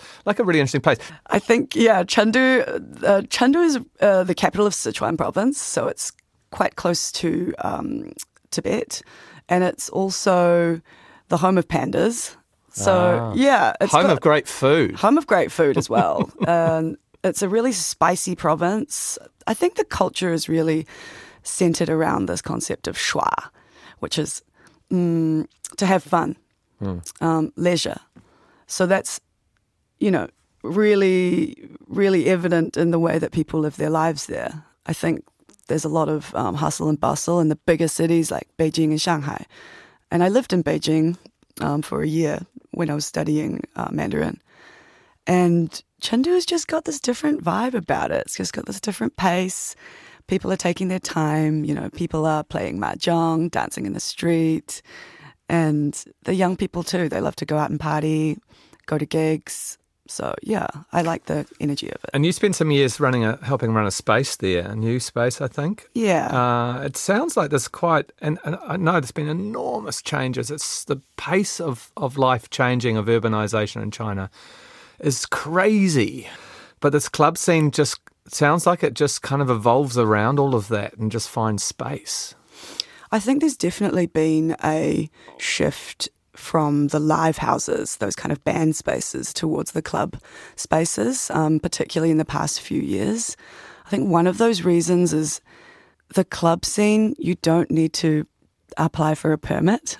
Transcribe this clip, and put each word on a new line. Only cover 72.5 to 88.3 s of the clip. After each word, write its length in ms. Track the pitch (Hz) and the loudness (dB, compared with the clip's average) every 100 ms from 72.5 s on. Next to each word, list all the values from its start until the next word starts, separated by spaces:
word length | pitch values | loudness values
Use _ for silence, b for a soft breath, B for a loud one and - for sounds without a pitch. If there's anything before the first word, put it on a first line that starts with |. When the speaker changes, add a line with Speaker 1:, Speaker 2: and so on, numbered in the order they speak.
| - 123 123 120 110 | 0 0 2 0 0
Speaker 1:
of 120 | 107 | 2
urbanization 760 | 117 113 107 107 110 104 107 | 2 2 -2 -2 -2 -2 -4
in 100 | 107 | -8
China 380 | - 110 98 95 B B B B B B B | -8 -6 -6 -8 B B B B B B B
is 260 | 151 131 - | -2 -2 -2
crazy. 1000 | - 147 170 202 214 190 147 104 131 - B B B B B | -6 -2 2 4 4 4 4 0 -2 -14 B B B B B
But 120 | 147 | 2
this 160 | 143 - | 2 0
club 280 | - 147 165 | 2 2 2
scene 340 | - 165 151 | 2 4 4
just 280 | 143 143 - - _ - | 2 0 0 -14 _ -12
sounds 360 | - 147 170 175 | 0 2 4 2
like 180 | 175 | 2
it 100 | 147 | 0
just 280 | 123 143 - | 0 0 0
kind 200 | - 139 | -4 0
of 80 | 131 | 2
evolves 480 | 117 113 123 143 120 | 2 4 4 2 2
around 420 | 110 107 110 143 | 4 4 4 2
all 160 | 139 123 | 2 2
of 140 | 101 | 0
that 280 | 107 104 - | -4 -4 -4
and 140 | 110 | -4
just 160 | 110 - | -4 -6
finds 340 | - 110 104 | -2 -2 -2
space. 720 | - - 120 - - - - - B B B B B B B | -4 -6 -8 -8 -8 -10 -10 -16 B B B B B B B
Speaker 2:
I 80 | 220 | -2
think 220 | 208 277 | 2 2
there's 160 | 311 - | 2 0
definitely 480 | 185 - 196 180 170 | -2 0 0 0 0
been 480 | 160 160 156 160 - | 2 2 2 2 -2
a 460 | - 156 156 165 156 B B 62 | -2 0 0 -2 -4 B B -10
shift 720 | - - 73 - - - - _ _ | -6 0 -2 -2 -12 -10 -10 _ _
from 560 | - - 165 151 147 143 | -18 -4 0 2 2 2
the 100 | 151 | 0
live 380 | 156 156 160 160 | 2 2 2 0
houses, 600 | - - - - - - | -2 -2 -2 -4 -4 -4
those 180 | 101 - | -6 -4
kind 160 | - | -4